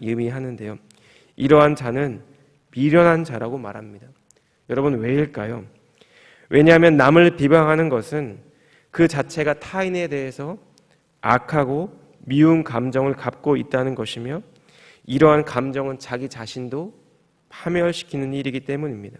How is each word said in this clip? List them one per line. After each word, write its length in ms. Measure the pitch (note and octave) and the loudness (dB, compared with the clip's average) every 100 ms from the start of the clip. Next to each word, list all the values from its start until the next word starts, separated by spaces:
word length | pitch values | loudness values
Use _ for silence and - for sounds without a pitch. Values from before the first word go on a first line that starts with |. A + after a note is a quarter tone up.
의미하는데요. 760 | A2+ A#2 A#2 C3 C3 A#2 G#2+ G#2 _ _ _ _ _ - | -6 -4 -4 -6 -10 -12 -12 -14 _ _ _ _ _ -4
이러한 380 | C3+ D3+ D3 | 4 6 6
자는 480 | D3 B2 B2+ C#3+ G2+ - _ _ _ _ | 2 -4 -4 -4 -6 -16 _ _ _ _
미련한 540 | B2 D3 E3 E3+ E3 | -4 2 4 4 2
자라고 320 | D#3 A#2 A2+ C3 | -4 -8 -8 -10
말합니다. 520 | G#2+ G#2+ G#2+ G#2 B2+ _ _ _ _ _ - | -12 -16 -18 -20 -20 _ _ _ _ _ -8
여러분, 300 | B2 C#3+ B2 | -2 -2 -2
왜일까요? 640 | A#2 C#3 D3+ B2+ G#2+ A#2 G2 _ _ _ _ _ _ _ - | -2 -2 -2 -6 -10 -10 -14 _ _ _ _ _ _ _ 0
왜냐하면 480 | C3+ D#3 E3 E3+ D3 | 6 8 8 8 6
남을 380 | C3+ D#3+ F3 E3+ | 6 8 6 4
비방하는 520 | C#3+ D#3+ D#3 D#3 E3 | 4 4 4 2 0
것은 500 | B2 G#2+ D3+ C3 G2+ _ _ _ _ _ | -2 -4 -8 -8 -14 _ _ _ _ _
그 180 | - E3 | 0 0
자체가 460 | D#3 C#3 D#3+ D3+ | 0 -6 -4 -4
타인에 540 | D3 - F#3+ F#3+ F#3 E3+ | -4 -8 -8 -6 -6 -6
대해서 500 | C#3+ C3+ B2+ C#3+ G3 _ _ _ _ _ _ | -8 -8 -10 -12 -14 _ _ _ _ _ _
악하고 760 | A2 B2 - D#3 C3 C#3 G3 - _ _ | 0 0 0 -2 -2 -4 -8 -12 _ _
미운 440 | - C#3 D#3 E3 | -2 4 4 4
감정을 520 | D3+ A#2 B2+ C3 C3+ | 0 -4 -2 -2 -2
갖고 420 | C3+ C3 - D3 C3+ | -4 -8 -6 -2 -2
있다는 380 | B2 C3 C3 | -2 -4 -4
것이며 480 | B2 A2 A#2 A#2+ D#3+ - _ _ _ _ _ - | -6 -10 -10 -10 -12 -14 _ _ _ _ _ -6
이러한 400 | C3 D#3 D3+ D3 | 4 4 4 0
감정은 520 | B2 C3+ C3+ C3+ C3 | -6 -6 -6 -8 -10
자기 300 | - B2 C3+ | -10 -10 -10
자신도 640 | B2 A2+ C3 B2 C3+ F#3+ - _ _ _ _ _ | -14 -14 -14 -10 -10 -12 -18 _ _ _ _ _
파멸시키는 880 | - F3 F3 F3 E3+ - C#3+ C3+ | -12 -6 -2 -2 -4 -8 -8 -6
일이기 260 | C#3 C3+ B2+ | -6 -6 -8
때문입니다. 580 | C3+ C#3 D3+ A2 G2+ | -8 -8 -8 -10 -16